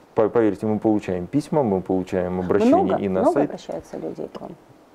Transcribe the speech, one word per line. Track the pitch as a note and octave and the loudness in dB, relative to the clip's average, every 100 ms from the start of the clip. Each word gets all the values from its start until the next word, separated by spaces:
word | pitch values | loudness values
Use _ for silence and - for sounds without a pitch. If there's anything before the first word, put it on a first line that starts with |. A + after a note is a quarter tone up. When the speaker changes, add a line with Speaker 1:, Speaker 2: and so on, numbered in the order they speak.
| _ | _
Speaker 1:
по-, | - G#2+ | 0 2
поверьте, | A#2+ A2 F#2 A2 | 4 2 2 -2
мы | G#2+ | 0
получаем | A2 G#2+ - F2+ F2 | 2 0 0 -6 -2
письма, | C#3+ - D3+ | -4 0 0
мы | A#2+ F#2+ | 2 0
получаем | F2+ F#2 F2+ F#2+ F2+ F#2 | 0 -2 -2 -2 -2 -2
обращения | F#2 G3+ A#3 E4+ | 0 2 4 4
Speaker 2:
Много? | F#4+ - | 2 -2
Speaker 1:
и | G3 | -2
на | F#3 | 0
Speaker 2:
Много | C#4 | 2
Speaker 1:
сайт. | F4 D4 | 2 -2
Speaker 2:
обращаются | F3+ - E3 - E3 | -6 -10 -12 -10 -12
людей | D#3+ D#3+ - | -10 -10 -12
к | - | -12
вам? | - - - - _ | -16 -18 -20 -20 _